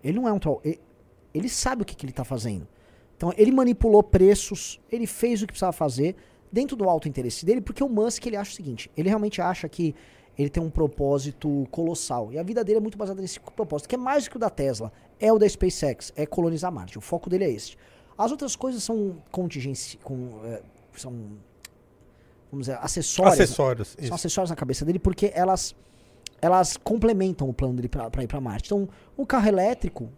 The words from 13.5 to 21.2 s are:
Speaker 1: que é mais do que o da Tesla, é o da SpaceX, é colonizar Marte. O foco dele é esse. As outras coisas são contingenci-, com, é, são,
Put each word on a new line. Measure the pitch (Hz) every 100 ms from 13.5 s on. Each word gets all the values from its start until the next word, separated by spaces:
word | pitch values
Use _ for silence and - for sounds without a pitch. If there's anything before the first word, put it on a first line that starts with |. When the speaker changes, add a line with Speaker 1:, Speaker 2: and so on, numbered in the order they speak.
| - 190 151 -
Speaker 1:
que | 247
é |
mais | 254 285
do | 247
que | 247
o |
da | 220
Tesla, | - 139 110 - - _ _
é | 214
o | 226
da | 208
SpaceX, | - 185 - 147 123 - -
é | 151
colonizar | - 170 160 180
Marte. | 151 90 -
O |
foco | - 175 -
dele | 185
é | 185
esse. | 107 - - - _ - -
As | 220
outras | 294 277
coisas | - 262 247
são | 190 226 202 165 -
contingenci-, | - 180 143 131 135 - -
com, | - 131 123 107
é, | 113 113 - _ _ -
são, | 131 120